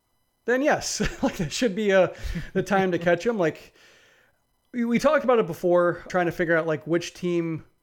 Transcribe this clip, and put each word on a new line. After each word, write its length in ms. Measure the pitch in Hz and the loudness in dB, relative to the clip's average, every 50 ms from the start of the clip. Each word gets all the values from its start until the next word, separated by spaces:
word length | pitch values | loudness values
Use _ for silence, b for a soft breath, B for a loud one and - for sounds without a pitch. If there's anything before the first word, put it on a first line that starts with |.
| _ _ _ _ _ _ _ _ _ | _ _ _ _ _ _ _ _ _
then 160 | - 240 262 | -2 0 2
yes. 400 | 277 302 208 135 - - - - 208 - - - | 2 2 2 0 -2 -4 -4 -4 -4 -4 -2 -2
<laughs> 40 | - | -4
Like, 140 | 254 - - | -4 -2 -4
that 160 | 180 139 - | -6 -6 -4
should 220 | - - 220 185 | -2 -2 -2 -2
be, 180 | 202 214 202 190 | -2 0 4 4
uh, 160 | 190 180 165 B B B B B 175 B B - | 4 4 2 B B B B B -8 B B -4
the 100 | 190 185 | -4 -2
time 280 | - 202 196 190 185 | 0 0 2 2 2
to 80 | 175 165 | 0 0
catch 260 | 170 175 175 170 - | 2 2 2 2 0
'em. 120 | 233 233 208 | -2 0 0
Like, 360 | 170 156 147 - - - b b b b b b b b b b b b b b _ _ _ _ _ _ | 0 -2 -2 -4 -12 -20 b b b b b b b b b b b b b b _ _ _ _ _ _
we, 140 | - 247 233 | -6 -4 -2
we 120 | 233 240 226 | 0 0 2
talked 280 | - 277 311 285 - | 2 2 2 2 2
about 140 | 240 247 226 | 4 2 2
it 80 | 208 160 | 2 0
before, 580 | 160 - - 175 175 175 175 175 165 170 - - | -4 -2 0 2 4 4 4 2 0 -2 -6 -4
trying 200 | - 180 175 170 | -2 0 0 0
to 40 | |
figure 240 | 160 - 180 160 170 | 0 -2 0 2 2
out, 120 | 160 160 165 | 2 2 0
like, 200 | 156 151 - 151 | -4 -4 -2 -2
which 260 | 165 175 170 - - | -2 -2 -2 -6 -8
team 520 | - 180 175 175 170 165 165 160 151 - - _ _ | -6 -4 -2 -2 -2 -2 -2 -6 -8 -10 -16 _ _